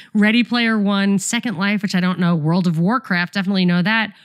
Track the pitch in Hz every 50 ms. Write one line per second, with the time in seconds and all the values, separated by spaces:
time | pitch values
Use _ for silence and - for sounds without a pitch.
0 | - - - 214 202 214 220 240 240 - 233 240 233 226 226 214 202 202 202 196
1 | 196 196 196 190 - - - 233 - 247 196 175 196 202 208 202 - 190 - 180
2 | 180 185 180 175 180 170 175 160 147 156 170 185 175 180 160 160 170 190 240 262
3 | - - 196 175 175 175 - 202 190 185 202 190 185 180 175 175 175 202 220 226
4 | 214 202 - -